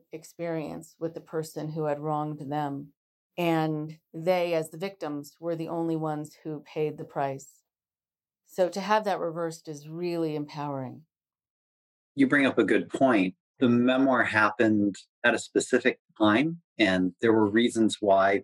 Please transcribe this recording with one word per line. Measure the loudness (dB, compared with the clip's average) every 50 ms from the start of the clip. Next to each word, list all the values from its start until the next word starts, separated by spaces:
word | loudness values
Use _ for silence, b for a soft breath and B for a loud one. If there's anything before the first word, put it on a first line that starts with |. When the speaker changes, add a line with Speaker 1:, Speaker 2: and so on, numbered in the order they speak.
| _ _
Speaker 1:
experience | -18 -18 -18 -18 -14 -10 -8 -6 -6 -6 -6 -8 -10 -12 -14 -18 _ _
with | -8 -8 -8
the | -10
person | -16 -8 -8 -8 -8 -6 -8 -10 -8 -8
who | -6 -4 -2
had | -2 -2 -4
wronged | -4 -4 -4 -2 -4 -6 -6 -10 -8 -6
them. | -4 -4 -4 -4 -6 -8 -12 -14 _ _ _ _ _ _ _ _ _ -4
And | -2 0 2 2 0 0 -2 -4 -6 -8 -10 -16 _ _ -14
they, | -6 -2 0 0 2 0 0 0
as | -2 -2 -4
the | -8 -10
victims, | -10 -10 -8 _ -8 -8 -8 -8 -10 -12 _ _
were | -6 -6 -6
the | -4 -6 -6
only | -4 -4 -2 -2 -2
ones | -2 -2 -4 -4 -6 -8 -10 -14 _ _
who | -10 -10 -10 -12
paid | -10 -6 -4 -4 -4 -4 -8
the | -14
price. | -10 -6 -4 -4 -4 -4 -8 -12 -18 _ _ _ _ _ _ _ _ _ _ _ _ _ _ _ _ _ _ _ _
So | -2 0 0 0
to | 0 -4
have | -2 0 0 2 2
that | 0 -2 -2
reversed | -2 -6 -4 -4 -6 -6 -6 -10 _ -14
is | -14 -12 -12 -14
really | -10 -6 -4 -4 -2 -2 -2 -2 -2
empowering. | -4 -6 -8 -8 -8 -8 -6 -6 -6 -8 -8 -12 -16 -20 _ _ _ _ _ _ _ _ _ _ _ _ _ _ _ _ _ _ _ _ _ _
Speaker 2:
You | 2 2 4
bring | 4 4 4
up | 4 4 2
a | 2
good | 4 4 2 2 -2
point. | -2 2 2 4 4 4 2 0 -2 _ _ _ _ _
The | 2 4
memoir | 4 4 4 4 4 4 2 2 2 2 0
happened | 0 2 2 2 2 4 2 2 2 4 2 2 0 -2 -6 -14 _ _ _ 0
at | 0 0
a | 0
specific | -4 -2 _ -2 0 2 0 2 2 0 -2 -2 _ _ _ _
time, | 2 4 4 4 2 0 -2 -6 _ _ _ 0
and | 2 2 4 2 0 0 -2 _
there | 2 4
were | 4 4 4 4
reasons | 4 4 2 2 2 2 2 2 0 0
why | 2 4 4 6 6 4 2 0